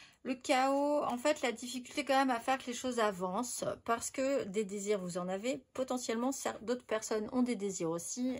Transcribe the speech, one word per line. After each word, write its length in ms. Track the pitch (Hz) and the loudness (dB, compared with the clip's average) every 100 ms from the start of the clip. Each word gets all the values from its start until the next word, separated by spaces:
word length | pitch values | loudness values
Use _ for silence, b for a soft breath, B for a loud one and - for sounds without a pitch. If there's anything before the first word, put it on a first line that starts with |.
| B B | B B
Le 140 | 240 262 | -6 -2
chaos, 680 | - 262 269 277 294 294 | 2 4 4 4 4 2
en 140 | - 247 | 0 2
fait, 240 | 294 302 | 2 2
la 100 | 254 | 0
difficulté 540 | - 247 254 247 - 269 | -2 -6 -8 -6 -2 4
quand 80 | |
même 160 | 269 269 | 4 4
à 100 | 233 | 2
faire 200 | 262 262 | 0 0
que 80 | 254 | -2
les 80 | 240 | -4
choses 240 | 254 233 | -2 2
avancent, 680 | 214 180 185 196 247 - - - - | 2 2 -2 -2 -2 -4 -4 -2 -2
parce 260 | 233 - | -2 -2
que 320 | - 269 277 | -2 2 2
des 200 | 202 196 | 0 -2
désirs, 360 | 196 202 196 208 | -2 -2 0 0
vous 180 | 180 175 | 0 -4
en 100 | 180 | -2
avez. 360 | 196 233 285 - | -2 -2 -4 -6
Potentiellement, 560 | - 262 254 - 226 254 | -4 -2 -2 -2 0 0
cer-, 320 | 277 - - | 0 -4 -4
d'autres 240 | 214 247 - | -4 -4 -2
personnes 420 | 220 - 220 214 | -4 0 -2 0
ont 100 | 254 | 2
des 140 | 247 208 | 2 2
désirs 340 | 202 185 165 | -2 -2 -2
aussi, 500 | 170 - 247 254 | -2 -4 -2 -2